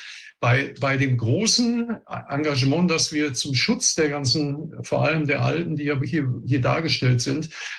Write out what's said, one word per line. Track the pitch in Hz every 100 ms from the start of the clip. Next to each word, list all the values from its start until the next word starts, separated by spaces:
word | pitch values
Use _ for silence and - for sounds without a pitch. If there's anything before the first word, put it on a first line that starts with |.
| - - - -
bei, | 123 131 139 -
bei | 139 135
dem | 135 120
großen | 107 151 220 214 240 240 233 214 - - -
Engagement, | 139 151 139 131 156 180
das | 160 -
wir | 151 151
zum | 123 147
Schutz | 127 - 240 -
der | - 151
ganzen, | 143 139 160 147 143 160 -
vor | 123 143 147
allem | 160 143
der | 139
Alten, | 127 151 175 147
die |
ja | 147 143
hier, | - 160 131 -
hier | - 123
dargestellt | 123 143 165 - 127 123
sind, | 139 139 160 - -